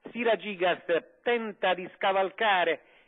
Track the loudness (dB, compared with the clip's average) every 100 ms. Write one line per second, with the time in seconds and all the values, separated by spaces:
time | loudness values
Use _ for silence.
0 | -14 -4 0 0 -2 -2 0 0 0 -2
1 | -2 _ -2 -2 -2 -4 -2 -2 -4 -4
2 | 0 2 0 0 0 2 2 -2 _ -20